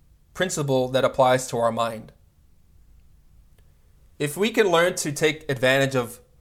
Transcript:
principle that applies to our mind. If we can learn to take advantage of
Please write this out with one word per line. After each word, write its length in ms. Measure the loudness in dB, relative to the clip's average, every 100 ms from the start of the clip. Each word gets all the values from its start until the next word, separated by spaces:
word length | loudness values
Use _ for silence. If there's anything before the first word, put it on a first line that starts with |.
| _ _ _ -6
principle 520 | -4 -4 -2 -2 0
that 180 | 0 0
applies 400 | 2 4 2 0
to 100 | -2
our 120 | -2
mind. 400 | -2 -4 -6 -14 -20 _ _ _ _ _ _ -20 -20 -20 _ _ -20 _ _ _ _ _ _ _ -8
If 180 | -6 -2
we 140 | 0
can 200 | 2 4
learn 260 | 4 2 0
to 160 | -6
take 360 | -2 -2 -2 -6
advantage 480 | 0 2 2 2 0
of 260 | -4 -8 _ _